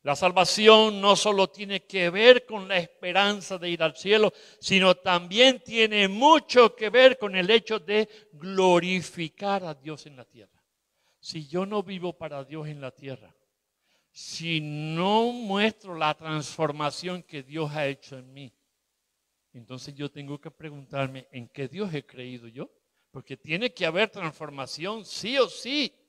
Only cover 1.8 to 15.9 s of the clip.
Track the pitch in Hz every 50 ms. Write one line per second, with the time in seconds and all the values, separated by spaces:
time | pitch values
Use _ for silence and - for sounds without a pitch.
1.8 | _ _ 190 190 175 175 170 196 220 247 254 247 - - 220 208 185 190 196 180
2.8 | 170 - _ _ - 180 170 190 202 202 208 202 170 - 196 180 165 175 170 165
3.8 | 165 160 143 - - 190 208 220 214 190 - - - - - _ - - 196 190
4.8 | 190 185 180 185 _ 190 180 175 175 175 185 220 254 269 254 226 _ - 220 226
5.8 | 220 214 214 208 202 190 190 214 262 302 330 302 - - - 247 240 220 - -
6.8 | 220 208 196 247 254 262 247 - 214 202 190 185 180 180 220 233 180 - 220 208
7.8 | 160 170 208 214 220 214 - - _ _ - 143 156 185 196 190 185 185 175 175
8.8 | 170 180 185 185 156 - - 175 165 151 _ - 202 202 196 196 185 165 151 135
9.8 | 131 156 156 143 - 151 139 127 117 _ _ 117 101 _ _ _ _ _ _ _
10.8 | _ _ _ _ _ _ _ _ _ - - 165 151 135 151 180 190 196 214 208
11.8 | 185 185 196 180 170 180 170 _ 165 151 147 139 135 135 151 156 151 151 151 143
12.8 | 139 127 _ _ 143 135 131 117 107 90 _ _ _ _ _ _ _ _ _ _
13.8 | _ _ _ _ _ _ _ - - - - - 160 165 165 156 151 151 147 151
14.8 | 151 156 160 165 180 196 208 220 233 240 240 247 233 196 190 202 208 220 208 _
15.8 | - 190